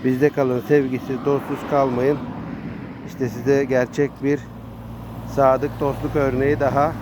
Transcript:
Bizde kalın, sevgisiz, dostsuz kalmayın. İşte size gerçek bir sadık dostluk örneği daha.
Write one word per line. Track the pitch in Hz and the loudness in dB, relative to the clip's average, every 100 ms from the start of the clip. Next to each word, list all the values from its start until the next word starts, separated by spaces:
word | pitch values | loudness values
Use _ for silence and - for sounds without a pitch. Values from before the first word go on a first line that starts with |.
Bizde | 131 127 147 | 2 4 2
kalın, | 143 135 123 - | 4 2 0 4
sevgisiz, | 147 131 127 - 131 143 | 4 4 -2 -4 -4 0
dostsuz | 139 135 139 - | 0 -2 -8 0
kalmayın. | 143 135 123 131 147 120 - - - - - - - - | 2 2 2 2 0 -4 -10 -10 -10 -10 -12 -14 -14 -14
İşte | - 127 | -6 -4
size | 117 120 139 135 | -2 2 2 4
gerçek | 131 123 - 143 - | 2 2 0 -2 0
bir | 139 143 - - - - - - - - - - | -2 -2 -4 -16 -16 -14 -14 -14 -12 -12 -6 4
sadık | 135 131 139 117 | 4 4 0 -2
dostluk | 143 127 139 151 | -2 -2 -2 2
örneği | 139 123 139 147 | 2 2 2 2
daha. | 139 131 151 143 | 2 4 2 0